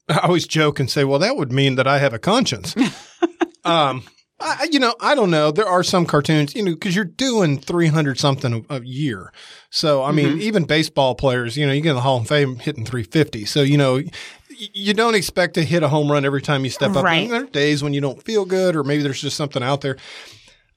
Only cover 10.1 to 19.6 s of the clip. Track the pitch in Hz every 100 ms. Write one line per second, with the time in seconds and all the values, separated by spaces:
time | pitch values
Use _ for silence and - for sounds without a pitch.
10.1 | 151 143 156 214 208 147 156 156 - 135
11.1 | 120 139 123 120 127 143 139 160 127 135
12.1 | 127 110 147 139 120 - 143 110 123 107
13.1 | 160 143 117 101 151 139 147 135 131 170
14.1 | - - - _ 247 208 202 196 208 233
15.1 | 220 - - 175 175 147 170 151 151 147
16.1 | 147 139 139 131 139 135 - 139 190 180
17.1 | 165 240 233 269 147 147 147 147 143 139
18.1 | 123 - 220 190 185 185 160 135 147 143
19.1 | 123 143 - 143 135